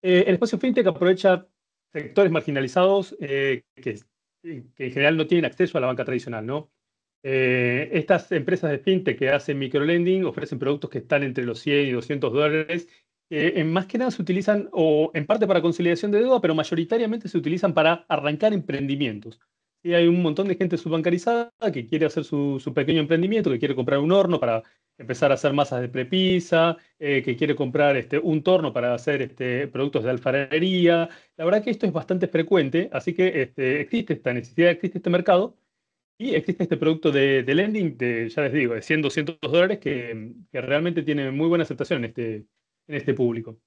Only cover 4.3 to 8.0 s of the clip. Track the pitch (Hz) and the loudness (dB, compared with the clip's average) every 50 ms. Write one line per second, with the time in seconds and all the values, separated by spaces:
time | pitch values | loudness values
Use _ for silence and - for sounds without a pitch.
4.3 | _ _ _ 170 160 127 120 - _ _ 135 127 127 139 139 147 160 160 156 156 | _ _ _ -14 -14 -14 -16 -20 _ _ -10 -6 0 2 4 4 4 4 2 2
5.3 | 175 175 156 123 - - 185 - - 160 127 127 127 120 139 - 127 123 120 - | 2 2 2 0 0 0 -2 0 0 -2 0 0 -2 -2 -4 -4 -4 -6 -6 -8
6.3 | 120 110 107 113 135 151 156 _ _ _ _ _ _ _ _ _ _ _ _ 135 | -10 -8 -6 -6 -6 -8 -8 _ _ _ _ _ _ _ _ _ _ _ _ -2
7.3 | 135 131 131 127 127 127 123 120 120 127 156 - - 170 | 0 2 2 2 2 2 2 2 0 0 -2 -2 -2 -4